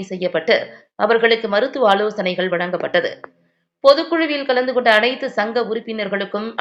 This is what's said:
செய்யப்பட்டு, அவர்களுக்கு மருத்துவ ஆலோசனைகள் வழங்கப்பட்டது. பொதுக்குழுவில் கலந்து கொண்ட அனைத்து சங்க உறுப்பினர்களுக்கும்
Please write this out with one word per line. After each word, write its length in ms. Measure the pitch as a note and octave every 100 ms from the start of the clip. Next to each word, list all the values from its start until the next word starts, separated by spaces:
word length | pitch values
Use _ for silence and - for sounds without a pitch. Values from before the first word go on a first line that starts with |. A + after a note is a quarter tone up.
| F#3+
செய்யப்பட்டு, 440 | F#3 F3+ E3 D#3+ - - - _ -
அவர்களுக்கு 440 | G#3 A#3 A3+ A3+ A3 G3+
மருத்துவ 340 | C4+ C#4+ A3
ஆலோசனைகள் 560 | G3 G#3+ G#3 F#3 F3+ F#3
வழங்கப்பட்டது. 580 | E3+ F3 F3 C#3+ F3+ B2+ - - _ _ _ _ _
பொதுக்குழுவில் 640 | C4+ D4 D#4+ E4+ D#4+ D4 C4+
கலந்து 220 | B3+ B3+ B3
கொண்ட 140 | A#3+ G#3+
அனைத்து 280 | A#3 C4 C4 A#3
சங்க 220 | G#3+ A3+ G#3
உறுப்பினர்களுக்கும் 760 | A3 A3+ A3 G3+ G3 G3 G#3 A3+ A3+